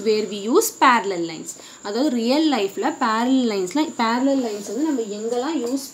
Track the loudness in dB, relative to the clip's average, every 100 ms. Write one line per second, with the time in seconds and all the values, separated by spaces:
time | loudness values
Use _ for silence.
0 | 0 0 0 -4 2 2 2 2 4 4
1 | 2 -4 -4 -6 -12 -16 -18 -12 -6 0
2 | 0 2 2 2 4 2 0 -2 -4 0
3 | 0 2 2 2 2 0 -2 0 -2 0
4 | 0 2 2 2 0 -4 -6 -4 -2 -2
5 | -4 -4 -4 -2 -2 -2 -2 -4 -6